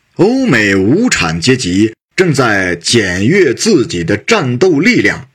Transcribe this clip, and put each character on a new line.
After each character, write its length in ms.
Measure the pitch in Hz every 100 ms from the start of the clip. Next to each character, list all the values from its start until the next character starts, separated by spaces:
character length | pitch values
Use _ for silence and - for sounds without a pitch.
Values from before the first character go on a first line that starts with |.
| _ -
欧 300 | 190 262 254
美 280 | 120 104
无 340 | 98 95 165 240
产 320 | - 85 82
阶 160 | 82 131
级 380 | 87 95 110 - _ -
正 180 | 180
在 400 | 135 123 101 90
检 520 | 85 - 120 98 90 107
阅 280 | 196 156
自 320 | 113 220 175 113
己 160 | 87
的 140 | 82 104
战 420 | - 220 131 123
斗 220 | 190 143
力 200 | 202 196
量 300 | 98 82 -